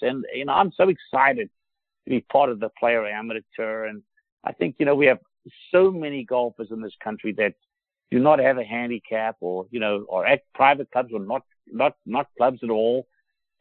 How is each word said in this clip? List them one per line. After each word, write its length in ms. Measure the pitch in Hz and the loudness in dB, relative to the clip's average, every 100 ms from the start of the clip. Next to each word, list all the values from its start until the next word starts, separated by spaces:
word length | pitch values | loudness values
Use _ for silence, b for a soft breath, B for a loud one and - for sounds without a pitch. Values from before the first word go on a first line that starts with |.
And, 220 | 123 135 - | -4 -4 -8
you 100 | 127 | -8
know, 100 | 143 | -2
I'm 180 | 143 196 | 0 0
so 160 | - 190 | 2 2
excited 600 | 175 - - 139 123 104 _ _ _ _ _ | 2 -2 2 2 2 -6 _ _ _ _ _
to 60 | - | -4
be 100 | 127 | -4
part 300 | - 139 139 | 2 2 4
of 100 | 107 | 0
the 100 | 110 - | -6 -2
player 280 | 120 117 104 | 0 0 -2
amateur 340 | 107 113 110 - | -8 -8 -10 -12
tour. 300 | - 110 110 110 | -8 -8 -6 -8
And 160 | 107 _ _ _ _ | -12 _ _ _ _
I 80 | - | -10
think, 220 | - 170 - | -4 -6 0
you 80 | 143 | 2
know, 100 | 139 | 4
we 100 | 143 | 4
have 140 | 120 _ _ - _ - | 4 _ _ -20 _ 0
so 200 | 180 190 | 4 4
many 320 | 180 151 143 | 2 -6 -8
golfers 440 | 117 123 120 - 107 | -4 -2 -2 -6 -12
in 100 | 110 | -10
this 120 | 107 - | -12 -12
country 300 | 110 107 110 101 | -10 -8 -8 -2
that 160 | 104 - _ _ _ _ - | -2 -4 _ _ _ _ -4
do 80 | 123 | 2
not 180 | 143 147 | 4 4
have 180 | 131 127 | 4 0
a 80 | |
handicap 720 | 107 117 120 120 - 110 110 - | -4 -6 -6 -8 -6 -4 -4 -6
or, 260 | 90 92 98 | -6 -6 -6
you 80 | 117 | -4
know, 260 | 107 101 104 | -2 -2 -4
or 160 | 92 | -2
at 200 | 98 139 _ | 2 0 _
private 340 | - 135 143 135 | 2 4 4 -2
clubs 200 | 123 123 | -4 -4
or 60 | 110 | -6
not, 240 | 98 131 _ _ _ | -6 -8 _ _ _
not, 300 | 113 143 - - | -2 -2 -2 -8
not 220 | 123 135 - | -6 -6 0
clubs 220 | 123 127 | 0 0
at 80 | 117 | -4
all. 340 | 110 113 127 - _ _ _ _ _ | 0 0 0 -4 _ _ _ _ _